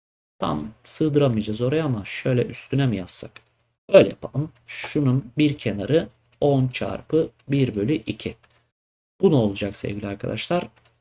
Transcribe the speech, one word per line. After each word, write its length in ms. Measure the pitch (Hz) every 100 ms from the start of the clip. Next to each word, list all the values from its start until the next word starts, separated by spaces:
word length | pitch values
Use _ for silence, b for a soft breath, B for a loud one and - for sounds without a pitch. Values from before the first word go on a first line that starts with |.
| _ _ _ _
Tam 300 | - 78 - -
sığdıramayacağız 760 | - - 156 143 139 110 107 107
oraya 240 | 123 156
ama 200 | 151 113
şöyle 400 | 92 - 135 123
üstüne 420 | - - - 135 139
mi 100 | 98
yazsak? 340 | 90 - - - _ _ _ _ -
Öyle 200 | 190 95
yapalım. 420 | - - 131 156 - -
Şunun 680 | - - 151 135 131 - -
bir 200 | 151 139
kenarı 500 | 117 101 95 156 - - _ _
on 280 | 143 135 131
çarpı 640 | - 98 98 - 156 - - -
bir 260 | 139 123
bölü 200 | 101 110
iki. 400 | 156 - 107 - - _ _ _ _ _ _ _ _
Bu 100 | 196
ne 40 |
olacak 420 | 147 107 98 101 -
sevgili 300 | - 104 101
arkadaşlar? 600 | 101 90 107 - 175 - - _ _